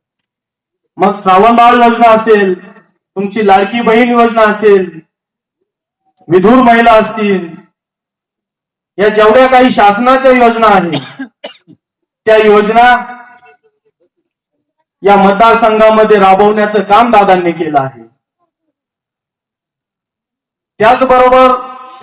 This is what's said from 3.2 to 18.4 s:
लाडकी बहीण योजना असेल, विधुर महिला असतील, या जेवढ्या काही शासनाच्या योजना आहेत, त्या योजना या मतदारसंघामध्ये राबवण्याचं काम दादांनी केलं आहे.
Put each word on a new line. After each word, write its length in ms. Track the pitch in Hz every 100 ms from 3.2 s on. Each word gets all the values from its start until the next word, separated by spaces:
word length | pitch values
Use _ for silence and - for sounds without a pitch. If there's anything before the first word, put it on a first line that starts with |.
| 202 226 202
लाडकी 340 | 196 208 240
बहीण 280 | 233 226 247
योजना 320 | 240 233 226
असेल, 480 | 214 202 214 196 180 160 - _ _ _ _ _ _ _ _ _ _ _ -
विधुर 340 | 180 196 254
महिला 280 | 240 233 233
असतील, 560 | 220 208 214 208 185 165 160 _ _ _ _ _ _ _ _ _ _ _ _ _ -
या 100 | 208
जेवढ्या 380 | 208 214 254 254
काही 240 | 254 254
शासनाच्या 600 | - 202 202 247 262 262
योजना 360 | 247 233 226 220
आहेत, 580 | 196 170 139 135 - 254 _ - - _ _ _ _ _ _ 220
त्या 120 | 220
योजना 480 | 214 208 208 233 247 240 - - - _ _ _ _ _ 440 _ 359 _ _ _ _ _ _ _ _ _
या 120 | 190 202
मतदारसंघामध्ये 1040 | 196 196 226 220 220 214 220 220 214 208
राबवण्याचं 640 | 190 190 208 214 208 214
काम 280 | 196 208 247
दादांनी 400 | 214 190 185 175
केलं 280 | 165 160 143
आहे. 240 | 131 120 113 _ _ _